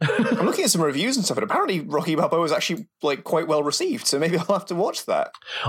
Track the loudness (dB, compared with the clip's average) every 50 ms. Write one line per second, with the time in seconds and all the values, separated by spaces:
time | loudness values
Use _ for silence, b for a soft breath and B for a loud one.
0 | -2 0 2 2 2 2 0 2 2 0 0 2 0 2 2 2 2 2 2 0
1 | 0 0 0 0 0 0 0 -2 0 0 0 0 0 0 -2 -2 -2 -2 -2 -2
2 | 0 0 0 2 2 2 2 0 2 2 0 0 0 -2 -4 -6 -8 -12 _ _
3 | -2 0 0 -2 -2 0 0 0 2 2 2 2 2 0 0 0 0 -2 -2 -2
4 | 0 0 0 2 2 2 2 0 2 0 0 0 -2 -4 -2 -2 0 -2 -2 -4
5 | -4 0 0 0 0 -2 -6 B B B B B B